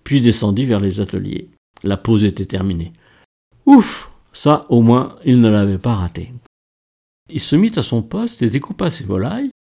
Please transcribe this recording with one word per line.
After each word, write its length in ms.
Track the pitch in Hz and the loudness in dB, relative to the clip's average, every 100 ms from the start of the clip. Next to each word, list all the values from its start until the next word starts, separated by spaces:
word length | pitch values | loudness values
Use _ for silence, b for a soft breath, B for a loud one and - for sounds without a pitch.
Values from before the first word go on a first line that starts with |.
puis 160 | - 139 | -2 2
descendit 440 | 120 110 104 98 | 2 2 0 -2
vers 160 | 131 104 | 0 0
les 200 | 98 95 | -2 -4
ateliers. 480 | 98 95 98 - - _ _ _ | -6 -6 -8 -10 -12 _ _ _
La 140 | 98 98 | -6 -4
pause 280 | - 110 | 0 2
était 220 | 104 82 95 | 2 -2 -6
terminée. 460 | 98 95 87 82 - b b b _ _ _ - | -4 -4 -6 -8 -14 b b b _ _ _ 6
Ouf ! 460 | 269 - - - - _ | 6 6 -4 -16 -20 _
Ça, 320 | - 151 151 - | -4 0 0 2
au 140 | 120 | 2
moins, 340 | 113 123 135 - | 4 4 0 -6
il 160 | - 127 | 2 4
ne 80 | 113 | 4
l'avait 300 | 104 101 95 | 4 2 -2
pas 160 | 123 | -2
raté. 380 | 110 90 - 85 123 _ _ _ _ _ _ _ _ _ | -2 -4 -8 -14 -16 _ _ _ _ _ _ _ _ _
Il 120 | 156 | -8
se 160 | - 147 | 0 2
mit 160 | 220 220 | 2 -2
à 60 | |
son 200 | 117 117 | -4 -4
poste 400 | 107 190 226 - | -4 -6 -6 -2
et 80 | 120 | -2
découpa 400 | 123 - - 175 | -2 -6 -6 -6
ses 120 | 165 | -6
volailles 480 | 98 95 113 214 277 - | -6 -4 -4 -6 -8 -10